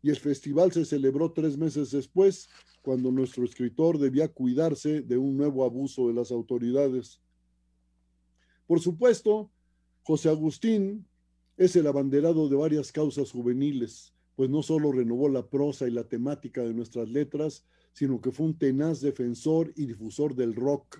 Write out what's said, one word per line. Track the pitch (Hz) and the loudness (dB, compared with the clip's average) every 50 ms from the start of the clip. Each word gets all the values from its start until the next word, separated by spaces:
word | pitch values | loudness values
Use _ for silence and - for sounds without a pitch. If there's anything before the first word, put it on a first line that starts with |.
y | - 147 | 2 0
el | 147 | 0
festival | - - 147 139 135 - 147 139 156 180 185 | 0 0 -2 -2 -2 -4 -2 2 4 4 4
se | 175 170 151 | 4 0 -2
celebró | - 156 139 135 135 135 147 165 160 | 0 -2 2 2 2 2 2 -2 -2
tres | 165 160 156 156 139 | -2 -2 -2 -2 -2
meses | 143 160 156 - 147 143 - | -2 -4 -2 -2 -2 -4 -2
después, | 139 143 127 - _ 180 196 196 190 - - _ - - _ _ _ _ | -2 -4 -4 0 _ 4 4 4 4 0 -14 _ -20 -20 _ _ _ _
cuando | _ 135 131 127 127 127 | _ -2 -2 0 0 0
nuestro | 127 131 131 127 - 127 123 | 0 0 -2 -2 -2 -4 -4
escritor | 120 - - 123 120 110 - 160 170 170 | -4 -2 -4 -4 -4 0 2 2 2 4
debía | 151 143 131 127 143 156 | 2 0 2 2 2 0
cuidarse | 151 - - 131 123 123 143 160 165 147 - - 151 151 151 | 0 -2 -2 -2 0 2 2 2 0 0 -2 -2 -2 -2 -2
de | 120 117 123 | -2 0 0
un | 127 135 139 135 | 0 0 0 0
nuevo | 135 143 147 139 131 131 | 0 0 0 0 0 0
abuso | 120 117 131 139 135 - - 127 | 0 -2 -4 -6 -6 -2 0 0
de | 120 117 | 0 0
las | 120 120 117 | 0 -2 -2
autoridades. | 123 117 113 - 127 120 120 120 127 139 143 139 127 127 127 - - _ _ _ _ _ _ _ _ _ _ _ _ _ _ _ _ _ _ _ _ _ _ _ _ _ _ _ _ _ _ | -4 -6 -4 -4 -4 -2 -2 0 2 2 2 2 0 -4 -6 -10 -20 _ _ _ _ _ _ _ _ _ _ _ _ _ _ _ _ _ _ _ _ _ _ _ _ _ _ _ _ _ _
Por | - 170 170 | 0 0 2
supuesto, | 170 180 170 160 240 247 220 - - 214 208 214 208 - _ _ _ _ _ _ _ _ _ _ _ | 2 0 -2 4 4 4 4 4 2 0 0 0 -2 -10 _ _ _ _ _ _ _ _ _ _ _
José | - 156 151 - 160 | -2 -2 2 2 2
Agustín | 156 151 156 160 143 - - 226 226 208 196 196 208 214 185 _ _ _ _ _ _ _ _ _ _ | 2 2 0 -4 -4 -2 0 2 2 2 0 -2 -4 -10 -14 _ _ _ _ _ _ _ _ _ _
es | - 180 180 180 | 4 4 6 6
el | 180 156 | 4 4
abanderado | 147 139 143 135 139 135 143 147 165 165 160 156 139 | 4 2 0 0 2 2 2 4 4 2 2 2 2
de | 139 | 2
varias | 139 151 160 151 151 135 - | 2 2 2 0 -2 -2 -4
causas | - 151 151 143 123 143 131 - | -4 -2 -2 -2 -2 -4 -6 -4
juveniles, | - 123 120 120 123 131 139 147 143 127 117 107 - - - _ _ _ _ _ _ | -6 -4 -2 -2 0 0 0 -2 0 -2 -6 -6 -8 -20 -20 _ _ _ _ _ _
pues | - 135 127 | -2 0 0
no | 139 156 | 0 -2
solo | 147 - 160 156 151 147 | 0 0 0 0 2 2
renovó | 135 127 120 117 117 127 143 | 2 2 0 0 0 2 2
la | 143 135 127 - | 2 0 0 -4
prosa | - - 139 143 147 131 - 135 | -2 -2 0 0 0 -2 -4 -4
y | 123 | -2
la | 120 120 113 | -2 -4 -4
temática | - - 117 123 139 147 143 - 123 - 131 | -4 -6 -4 -4 -4 -4 -6 -10 -10 -6 -6
de | 120 117 113 | -4 -4 -4
nuestras | 117 120 117 - 123 113 110 | -6 -8 -8 -8 -8 -8 -4
letras, | 120 143 147 139 - 147 151 156 143 - _ _ _ _ _ _ _ | -2 -4 -2 -2 -4 -4 -4 -4 -6 -10 _ _ _ _ _ _ _
sino | - 143 135 131 117 | -4 -2 -2 -2 -2
que | - 131 | -2 -6
fue | - - 156 | -2 -2 -2
un | 160 160 - | -2 0 0
tenaz | - 135 131 135 151 165 160 117 | 0 0 2 2 0 0 -2 -2
defensor | 135 143 135 - 127 120 117 113 - 156 156 160 165 156 - | -2 -4 -2 -2 -4 -4 -4 -4 -2 0 2 2 0 -2 -4
y | 156 143 | -8 -8
difusor | 123 117 101 110 110 104 - 147 147 135 | -8 -6 -10 -12 -12 -4 -4 -4 -2 0
del | 123 123 117 107 | -2 -2 -2 -2
rock | 107 127 139 143 139 - _ - | 0 0 0 0 -2 -4 _ -20